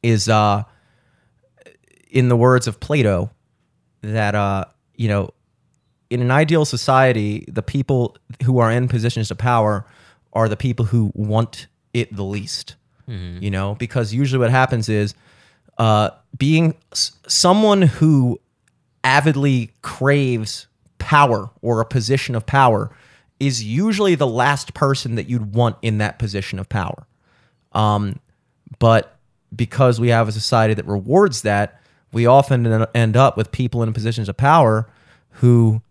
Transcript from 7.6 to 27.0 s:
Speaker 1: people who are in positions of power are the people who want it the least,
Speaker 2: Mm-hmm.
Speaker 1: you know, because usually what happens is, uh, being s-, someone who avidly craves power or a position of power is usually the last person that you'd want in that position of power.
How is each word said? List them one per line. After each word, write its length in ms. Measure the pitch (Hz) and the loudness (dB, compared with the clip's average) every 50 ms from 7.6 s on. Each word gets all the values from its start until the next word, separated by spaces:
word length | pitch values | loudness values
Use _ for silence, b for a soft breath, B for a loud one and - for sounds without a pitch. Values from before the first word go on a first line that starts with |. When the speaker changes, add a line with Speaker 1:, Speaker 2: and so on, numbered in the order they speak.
| - | -8
Speaker 1:
people 540 | - - 143 131 - 139 127 120 117 _ _ _ _ - - 127 | -6 -6 -6 -2 -2 0 0 0 -2 _ _ _ _ -12 -6 -2
who 160 | 120 127 123 | 0 2 2
are 120 | 117 113 | 2 2
in 160 | 113 120 127 123 | 2 0 0 0
positions 420 | 117 117 107 117 - 117 110 104 | -2 -2 -2 -2 -2 -4 -6 -6
of 60 | 92 - | -6 -4
power 480 | 117 127 123 117 110 107 104 98 107 b b b b b b b b _ _ | -2 0 2 2 2 0 -2 -4 -6 b b b b b b b b _ _
are 140 | 110 113 110 | -2 0 0
the 80 | 110 - | -2 -2
people 280 | - 131 117 - 117 | -4 -4 -2 -2 -2
who 260 | 104 - 120 110 101 - | 0 0 0 0 0 -2
want 540 | - 107 104 107 110 117 113 - - - _ _ _ _ _ _ | -6 -6 -2 0 -2 -2 -2 -6 -18 -20 _ _ _ _ _ _
it 220 | 120 117 - 107 | -6 -6 -6 -8
the 80 | 95 101 | -10 -10
least, 520 | 95 101 104 98 - - - - - - _ _ _ _ _ _ - | -8 -8 -10 -10 -10 -12 -12 -12 -14 -20 _ _ _ _ _ _ -14
Speaker 2:
Mm-hmm. 340 | 117 95 90 87 87 90 95 | -14 -12 -12 -12 -12 -8 -8
Speaker 1:
you 80 | 104 | -6
know, 240 | 98 95 95 98 107 | -4 -4 -4 -6 -6
because 380 | - 123 117 - 131 117 104 107 | -8 -10 -6 -4 -4 -4 -4 -2
usually 260 | 123 143 135 127 131 | -2 -2 -2 0 0
what 100 | 120 113 | 0 2
happens 400 | 127 131 131 131 127 117 107 - | 4 2 2 2 0 -4 -2 -2
is, 240 | 110 104 104 101 - b b b b b b b b b b b _ - | -2 -2 -2 -2 -6 b b b b b b b b b b b _ 0
uh, 320 | 113 110 107 104 107 - - _ _ _ - 131 | 2 2 4 2 2 -2 -4 _ _ _ -8 -4
being 380 | 131 143 160 160 165 160 156 _ _ _ | 0 0 2 2 2 0 -2 _ _ _
s-, 200 | - - - - _ _ _ - | -8 -6 -6 -6 _ _ _ -4
someone 540 | - - - 180 185 208 220 214 202 196 185 | -2 2 2 4 4 4 4 4 4 4 4
who 560 | 151 - - 156 156 156 139 127 123 117 - _ _ _ _ _ _ _ _ _ _ _ _ - | 2 2 2 2 4 4 4 2 0 -2 -6 _ _ _ _ _ _ _ _ _ _ _ _ 0
avidly 680 | 127 131 143 143 160 147 139 139 143 135 123 113 107 _ _ - | 2 2 4 2 2 0 0 0 0 0 0 -2 -6 _ _ -16
craves 840 | - - - 131 139 143 143 139 127 123 113 110 107 - - - _ _ _ _ _ _ _ | -16 -10 -2 0 2 2 2 0 0 -2 -4 -6 -8 -10 -14 -16 _ _ _ _ _ _ _
power 520 | - - 151 147 143 131 117 107 95 120 _ _ | -6 0 2 4 4 4 2 -2 -4 -10 _ _
or 200 | - 117 117 110 | -4 -4 -2 -2
a 40 | 113 | -2
position 480 | - - 127 110 107 135 131 - - 127 | -2 -2 -4 -2 0 -2 -2 -2 -4 -6
of 100 | 113 107 - | -6 -6 0
power 420 | - 139 135 123 113 101 101 107 b b b b b b b b b _ | 2 4 4 4 4 2 -2 -6 b b b b b b b b b _
is 240 | 135 139 131 113 110 | -4 -4 -4 -4 -6
usually 520 | 104 113 143 196 226 214 190 214 196 175 | -4 -4 -2 -2 -2 0 0 2 0 2
the 100 | 135 147 | 2 0
last 480 | 127 113 120 123 139 143 139 - - - | -2 0 0 0 0 0 -2 -4 -12 -4
person 420 | - 151 135 139 131 - 123 117 | -2 0 0 0 -2 -2 -6 -6
that 120 | 113 78 - | -6 -6 -4
you'd 240 | 123 120 107 104 98 | -4 -4 -4 -4 -2
want 220 | 117 120 117 - - - | 0 0 0 -2 -4 -4
in 140 | 113 110 104 | -4 -2 -2
that 180 | 107 104 - _ | -2 -4 -4 _
position 400 | 120 104 95 101 95 - - 95 | -8 -6 -6 -6 -8 -6 -10 -10
of 100 | 95 _ | -10 _
power. 360 | - 107 90 - - - | -6 -6 -6 -6 -8 -12